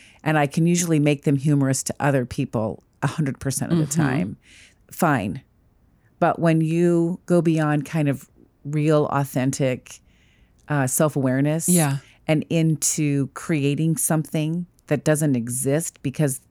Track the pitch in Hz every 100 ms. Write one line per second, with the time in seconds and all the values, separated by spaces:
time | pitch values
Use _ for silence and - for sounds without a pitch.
0 | - - - 156 143 - 165 175 170 160
1 | 147 147 - 139 143 143 135 131 - -
2 | 143 139 123 - 131 120 107 - _ -
3 | 143 - 143 123 139 131 - 170 156 170
4 | 147 151 185 - _ - - _ _ -
5 | 175 143 98 135 - _ _ _ _ _
6 | _ - 170 - 165 160 156 165 175 170
7 | 170 180 - 175 170 160 151 151 139 160
8 | 147 131 - _ _ _ 143 151 147 151
9 | 147 139 139 147 131 135 135 127 - -
10 | _ _ _ _ _ _ - 147 127 -
11 | 156 143 131 131 143 156 160 180 151 139
12 | - _ - 156 - 170 160 151 - -
13 | 147 139 135 - - 160 139 143 160 156
14 | - 160 151 165 151 170 175 _ - 147
15 | - 151 151 127 117 123 135 143 165 -
16 | 143 - 147 135 _